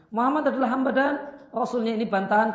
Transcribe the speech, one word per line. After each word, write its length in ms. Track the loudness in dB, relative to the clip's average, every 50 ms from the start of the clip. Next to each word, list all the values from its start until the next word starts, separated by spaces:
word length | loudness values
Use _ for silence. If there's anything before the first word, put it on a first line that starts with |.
| -20 _
Muhammad 480 | -4 0 0 2 2 2 0 0 0
adalah 140 | 2 0 0
hamba 200 | 0 0 0 0 2
dan 180 | 2 2 2 0 -2 -6 -10 -14 -16 -20 -10 -6
Rasulnya 400 | -4 -4 -2 -2 -2 -2 0 0
ini 160 | -2 -2 0
bantahan 400 | 0 -2 0 4 4 4 4 2 0